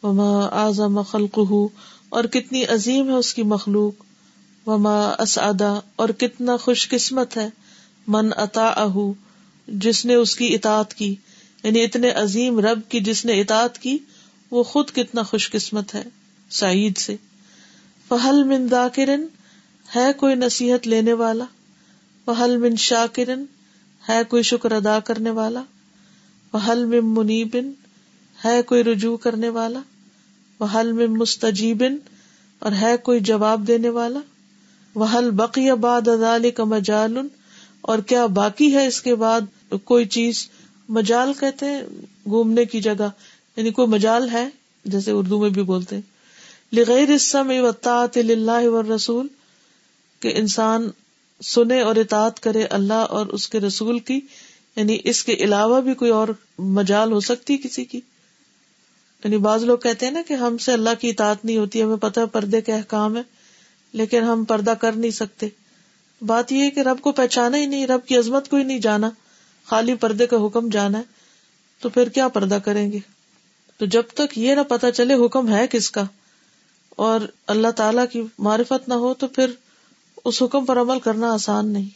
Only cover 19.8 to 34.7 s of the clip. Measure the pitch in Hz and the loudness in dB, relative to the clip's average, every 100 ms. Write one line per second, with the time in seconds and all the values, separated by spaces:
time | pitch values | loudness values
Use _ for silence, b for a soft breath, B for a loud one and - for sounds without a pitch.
19.8 | _ 240 254 277 277 262 247 - 247 247 | _ 0 0 2 2 2 0 0 0 0
20.8 | 240 226 220 233 226 226 247 _ _ b | 2 2 2 2 0 -2 -6 _ _ b
21.8 | b b b _ - 233 240 247 240 226 | b b b _ -6 0 2 2 2 0
22.8 | - 233 233 233 247 262 285 _ b b | 0 2 0 -2 -4 -4 -10 _ b b
23.8 | b b - 226 226 240 226 240 233 220 | b b -2 0 2 0 2 0 0 0
24.8 | 208 214 214 220 220 220 220 240 262 _ | 0 0 -2 -4 -4 -4 -4 -6 -12 _
25.8 | b b b b b b _ 214 208 233 | b b b b b b _ -4 0 0
26.8 | 240 233 226 220 214 220 220 240 262 277 | 2 2 2 0 0 0 -2 -4 -6 -12
27.8 | _ b b b b _ 220 240 240 247 | _ b b b b _ 0 0 2 2
28.8 | 233 220 226 233 240 226 233 226 226 247 | 4 0 -2 -2 -4 -2 -4 -4 -6 -6
29.8 | 269 _ b b b b _ _ 208 214 | -12 _ b b b b _ _ -2 0
30.8 | 233 226 233 220 226 - 226 190 226 220 | 0 2 0 2 0 0 -2 0 0 2
31.8 | 254 285 - b b b b b 214 202 | 0 -2 -10 b b b b b -4 0
32.8 | 220 240 240 240 196 214 214 220 208 233 | 2 2 2 0 2 2 2 0 2 0
33.8 | 233 233 233 262 294 _ _ b b | 2 -2 -4 -6 -10 _ _ b b